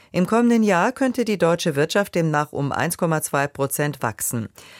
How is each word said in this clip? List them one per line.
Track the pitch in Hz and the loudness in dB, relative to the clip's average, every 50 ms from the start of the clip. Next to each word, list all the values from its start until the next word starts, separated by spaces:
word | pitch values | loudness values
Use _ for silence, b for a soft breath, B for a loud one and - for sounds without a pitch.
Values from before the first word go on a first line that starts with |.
| B B - | B B -2
Im | 180 180 | -2 0
kommenden | - 220 233 240 233 233 226 | 2 2 2 4 4 4 4
Jahr | 220 208 185 170 190 247 | 4 2 2 2 2 0
könnte | 254 - 269 262 247 254 226 | 0 0 -2 0 0 -2 -2
die | 220 208 | -2 0
deutsche | 170 175 165 170 170 - 175 139 | 2 2 2 2 2 0 0 0
Wirtschaft | 139 147 - - 202 202 - - | 0 0 2 0 0 0 0 0
demnach | 180 165 156 151 147 151 - | 0 0 2 0 0 -2 -2
um | - - 143 135 - | -4 -4 -4 -2 -2
eins | - 131 165 170 | -2 -2 -2 -2
Komma | - 185 165 160 156 | -2 -2 0 0 -2
zwei | - - - 143 139 | -2 -2 -2 -2 -2
Prozent | 143 - - 139 135 - - 147 147 139 - - | -2 -2 -4 -4 -4 -2 -2 -2 -4 -4 -4 -4
wachsen. | 113 104 - - - - 117 107 - B B B B B | -4 -4 -4 -6 -6 -4 -6 -6 -8 B B B B B